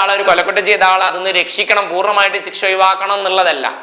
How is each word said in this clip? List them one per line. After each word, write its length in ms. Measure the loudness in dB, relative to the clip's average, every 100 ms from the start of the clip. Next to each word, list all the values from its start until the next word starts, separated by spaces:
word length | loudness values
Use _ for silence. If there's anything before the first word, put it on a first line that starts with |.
ആളെ, 140 | 2
ഒരു 80 | 0
കൊലക്കുറ്റം 440 | 2 2 2 -2 0
ചെയ്ത 160 | 2
ആളെ 220 | 4 4
അതിന്ന് 260 | 0 -2 -2
രക്ഷിക്കണം, 580 | -2 -2 -4 0 0 0
പൂർണ്ണമായിട്ട് 500 | -2 0 2 0 -2
ശിക്ഷ 200 | -8 -4
ഒഴിവാക്കണം 500 | -2 2 2 2 -2
എന്നുള്ളതല്ല. 520 | -2 0 2 2 0 -4 -4